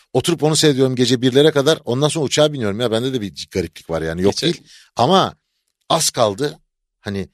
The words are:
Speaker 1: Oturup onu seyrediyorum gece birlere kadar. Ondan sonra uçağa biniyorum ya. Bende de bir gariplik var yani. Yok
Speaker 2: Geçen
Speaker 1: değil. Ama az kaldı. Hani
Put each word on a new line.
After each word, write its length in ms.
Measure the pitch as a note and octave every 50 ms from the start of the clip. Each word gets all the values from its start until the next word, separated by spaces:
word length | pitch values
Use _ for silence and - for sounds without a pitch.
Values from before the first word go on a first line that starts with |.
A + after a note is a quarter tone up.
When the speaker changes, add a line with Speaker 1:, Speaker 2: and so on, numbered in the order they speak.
| _ _ -
Speaker 1:
Oturup 300 | B2 - - E3+ D3+ D3
onu 120 | D3+ D#3
seyrediyorum 400 | D3 D#3+ D#3 C#3 B2+ C3+ C3 C3
gece 260 | A#2+ B2+ A2+ C3 A#2
birlere 300 | B2 C3 A#2+ C3+ D3 D#3+
kadar. 280 | C#3+ C#3+ C3 D3+ D#3+ - -
Ondan 220 | A2 A#2+ C3 D3
sonra 180 | D3+ - E3 C#3+
uçağa 280 | D3+ - D3+ D3+ D#3 D3
biniyorum 260 | C3+ A2+ G2+ G2 A2
ya. 120 | B2+ A2+
Bende 220 | A2 A2+ B2 C3+ C3
de 80 | B2
bir 260 | G2+ F#2+ - - - -
gariplik 380 | - F#2+ E2+ E2 - - - -
var 120 | E2 D#2+
yani. 200 | D#2+ D#2+ E2 F2
Yok 100 | F#2 G2+ G2+
Speaker 2:
Geçen 200 | - - E3+ E3+
Speaker 1:
değil. 100 | - - - - - _ _ _
Ama 400 | - A#2+ C#3+ F#3+ F#3 C#3+ F#2+ - _ _ _ _ _ _ _ _ _ _ -
az 200 | D#3+ E3 D3+ -
kaldı. 500 | - C3+ A#2 G#2+ G2 G#2 C#3+ D3 D#3 - _ _ _ _ _ _ _ _
Hani 300 | - G#2+ G2+ G2 F#2 -